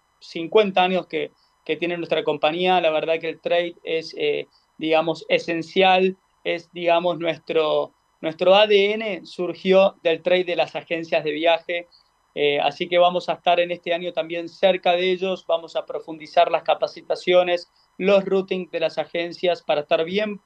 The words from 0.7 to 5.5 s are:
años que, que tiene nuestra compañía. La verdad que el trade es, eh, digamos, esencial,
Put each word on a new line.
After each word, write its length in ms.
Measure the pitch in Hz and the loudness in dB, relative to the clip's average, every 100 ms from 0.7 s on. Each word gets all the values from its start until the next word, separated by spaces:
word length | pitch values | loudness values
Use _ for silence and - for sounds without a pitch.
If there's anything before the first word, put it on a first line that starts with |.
| 185 | 0
años 240 | 180 185 - | 0 -2 -4
que, 240 | 156 143 _ _ _ | -8 -8 _ _ _
que 140 | - 156 | -8 -4
tiene 180 | 170 | -4
nuestra 280 | 175 160 160 | -6 -2 -2
compañía. 580 | 156 151 151 170 185 185 | -2 0 0 2 2 2
La 80 | 165 | 2
verdad 300 | 156 151 165 | 0 -2 -4
que 100 | 160 | -4
el 100 | 160 | -8
trade 360 | 170 175 175 - | -2 -2 -2 -8
es, 300 | - 160 160 - | -6 -6 -6 -4
eh, 300 | 147 143 - _ _ - | -2 -2 -8 _ _ -8
digamos, 480 | 156 156 165 160 - | 0 2 2 -4 -2
esencial, 880 | 165 165 | -2 0